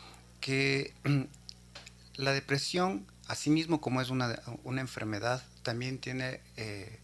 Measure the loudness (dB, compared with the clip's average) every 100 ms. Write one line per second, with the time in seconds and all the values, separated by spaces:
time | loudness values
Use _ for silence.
0 | -20 -20 -20 -8 0 2 4 2 -2 -2
1 | 2 2 2 -8 -18 -20 -18 -18 -18 -20
2 | -14 -2 2 2 2 0 2 2 2 0
3 | -8 -12 -8 -2 4 4 4 2 2 0
4 | 2 0 0 -2 -6 -10 -4 -4 -4 -4
5 | -4 0 2 0 -2 -8 -4 -2 -2 -4
6 | -4 -2 -2 -6 -10 -8 -8 -8 -10 -12